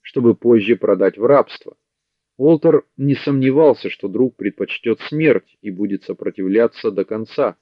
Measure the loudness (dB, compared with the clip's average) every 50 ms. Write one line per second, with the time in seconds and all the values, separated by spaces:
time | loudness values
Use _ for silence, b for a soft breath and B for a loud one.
0 | _ -8 _ 0 2 2 2 2 2 2 2 2 4 0 -2 -2 0 -2 0 2
1 | 0 -2 -2 -2 0 2 2 2 2 0 -6 -20 _ -20 -20 _ _ _ _ _
2 | _ _ _ _ _ _ _ _ 2 2 2 4 4 2 2 2 0 _ _ -6
3 | -2 -2 -2 -2 -2 -2 -2 0 0 2 2 4 4 4 2 2 -2 -10 -10 -8
4 | -10 -8 -2 0 -2 -2 -2 _ -8 -8 -4 _ -8 -8 -8 -8 _ -4 -4 -4
5 | -6 -8 -6 -2 2 2 2 2 _ _ _ _ _ -14 -8 -6 -6 -6 -6 -6
6 | _ -10 -12 _ -8 -10 -8 -6 -4 -2 0 2 2 0 _ -4 -6 -6 -4 -4
7 | -6 _ -6 -10 -10 -10 -6 -4 -4 -4 -4 _